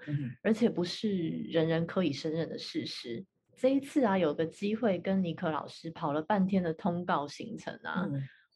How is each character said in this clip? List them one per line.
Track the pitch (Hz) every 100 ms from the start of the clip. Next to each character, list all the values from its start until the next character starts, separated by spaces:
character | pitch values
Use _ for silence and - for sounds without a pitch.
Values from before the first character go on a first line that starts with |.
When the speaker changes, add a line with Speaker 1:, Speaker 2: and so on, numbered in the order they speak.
| -
Speaker 1:
嗯， | 147
嗯。 | 123 -
Speaker 2:
而 | 202
且 | 220 226
不 | 165
是 | 175 - 214
人 | 190 165 - - 165 165
人 | 165 165
可 | 190
以 | 175
胜 | 139 160
任 | 160 151
的 | -
事 | - 160
实。 | - - 123 113 - _ _
这 | - 262
一 | 269
次 | 277 311
啊， | 226 190
有 | 160
个 | 147 160
机 | - 202
会 | 220 226 175
跟 | 190 190
尼 | 175
克 | 160 175
老 | 151 -
师 | - 165
跑 | - 160
了 | 151
半 | 156 208 190
天 | 190
的 | 175
通 | 160 - 175
告 | 180 160 143
行 | - - -
程 | - -
啊， | 80 - -
Speaker 1:
嗯。 | 139 135 - _